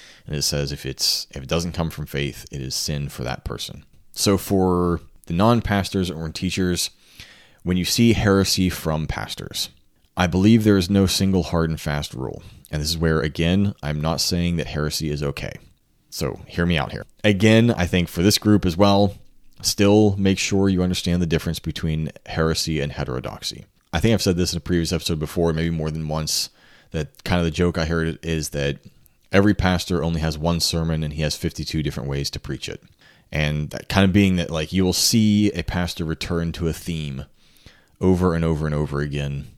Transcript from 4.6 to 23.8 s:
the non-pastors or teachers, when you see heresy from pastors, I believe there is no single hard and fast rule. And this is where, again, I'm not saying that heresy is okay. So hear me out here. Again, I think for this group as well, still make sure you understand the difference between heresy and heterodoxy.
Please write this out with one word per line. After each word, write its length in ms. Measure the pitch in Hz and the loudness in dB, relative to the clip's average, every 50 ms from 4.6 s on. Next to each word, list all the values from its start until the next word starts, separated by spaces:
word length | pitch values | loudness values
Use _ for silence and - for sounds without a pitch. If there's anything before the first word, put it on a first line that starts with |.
| 92 92 90 87 87 87 85 80 - - - - - | 4 4 2 2 2 2 0 -2 -4 -10 -20 -16 -8
the 80 | - 85 | -4 0
non-pastors 760 | 87 101 113 120 117 - - 101 98 92 - - 98 92 87 | 2 4 4 4 4 2 0 0 0 0 0 -2 -2 -2 -2
or 180 | 80 80 80 80 | -4 -6 -8 -8
teachers, 600 | 76 - 92 92 - 95 92 90 87 85 - - - _ _ _ _ - - - - - - _ _ _ - | -6 -4 -4 -4 -2 0 0 0 0 -2 -2 -6 -8 _ _ _ _ -20 -20 -20 -20 -20 -20 _ _ _ -2
when 120 | 87 90 | 0 0
you 80 | 90 87 | 0 0
see 280 | - - - 117 117 | 0 2 4 4 4
heresy 580 | 107 - - 101 98 98 95 - - - 92 90 | 4 4 4 4 4 4 4 2 2 2 0 0
from 360 | - - - 80 78 78 78 | 0 -2 -4 -4 -2 -2 -4
pastors, 640 | 73 - - 52 - - - 50 - - - - - - _ _ _ _ _ _ _ - | -4 -6 -6 -8 -10 -10 -12 -12 -10 -8 -8 -8 -10 -12 _ _ _ _ _ _ _ -4
I 100 | - 92 | -2 0
believe 380 | 87 85 92 95 107 113 117 107 | 0 2 4 6 6 6 6 6
there 140 | 110 101 98 | 6 6 4
is 100 | 90 90 | 4 4
no 180 | 101 98 98 | 4 4 4
single 380 | 92 - - 98 95 95 92 82 | 4 2 0 0 2 2 2 0
hard 240 | - - 85 82 80 | 0 0 -2 0 -2
and 120 | 80 78 | -2 -4
fast 340 | - 78 73 73 73 - - | -4 -4 -4 -4 -4 -6 -8
rule. 280 | 62 65 52 50 50 - - - - - - | -8 -8 -8 -8 -10 -14 -18 -20 -20 -12 -8
And 100 | - 76 | -6 -4
this 100 | 76 78 | -4 -4
is 80 | 82 80 | -2 0
where, 220 | 82 82 80 78 | 0 2 2 2
again, 540 | - 78 71 - 82 85 90 98 101 101 98 _ | 0 -2 -2 0 2 2 4 2 2 0 -2 _
I'm 180 | - 73 76 76 | -6 -6 -4 -2
not 200 | 76 80 78 71 | -2 -2 -2 -2
saying 360 | - - 90 87 87 87 85 | -2 -2 0 0 0 0 0
that 120 | 82 71 - | -2 -2 -4
heresy 420 | - 73 76 76 - - 80 76 | -4 -4 -2 -2 -2 -4 -4 -4
is 120 | 73 71 | -4 -2
okay. 320 | 71 71 69 - - - - - - - _ _ _ _ _ _ _ _ | -4 -4 -6 -6 -8 -10 -10 -14 -20 -20 _ _ _ _ _ _ _ _
So 300 | - - 80 65 - - - | -8 -6 -6 -6 -6 -8 -12
hear 180 | - - 90 85 | -8 -4 -2 0
me 140 | 87 87 76 | 2 2 0
out 140 | 65 - | 0 -4
here. 120 | - - - - _ _ | -6 -10 -14 -14 _ _
Again, 500 | - 107 104 92 104 110 110 113 117 120 117 | 2 2 4 4 6 6 6 6 6 4 2
I 100 | - 87 | 0 0
think 220 | 85 - 90 87 - | 0 2 0 0 0
for 140 | - 85 | 0 2
this 160 | 85 104 - - | 2 4 4 4
group 260 | - 107 107 98 - | 4 4 4 4 4
as 120 | 92 80 | 2 2
well, 400 | 85 101 101 98 98 104 98 98 - - - - - - - - - | 4 4 4 4 4 2 2 0 -6 -16 -20 -20 -20 -20 -20 -14 -8
still 540 | - - - - 101 101 101 107 107 104 98 | -6 -4 0 2 4 6 6 6 6 6 4
make 220 | 101 98 95 98 - | 2 2 2 2 2
sure 300 | - - 104 98 98 98 | 0 0 2 2 4 4
you 140 | 95 90 | 4 2
understand 380 | 90 92 90 - - 90 87 90 | 2 0 0 0 0 0 0 2
the 60 | 90 | 2
difference 320 | 80 82 78 - 87 80 - | 2 0 0 0 -2 -6 -4
between 520 | - 82 - - - 80 78 78 80 - - - - | -6 -8 -6 -4 -2 -2 -2 -2 -4 -6 -8 -12 -14
heresy 540 | - - - 80 80 80 - - 82 80 73 | -8 -2 0 0 0 0 -2 -2 -2 -2 -2
and 120 | 71 73 | -2 -4
heterodoxy. 720 | 67 - 71 62 62 64 65 - - - - - - - - _ _ _ | -4 -6 -6 -6 -6 -6 -8 -8 -10 -10 -10 -10 -10 -12 -16 _ _ _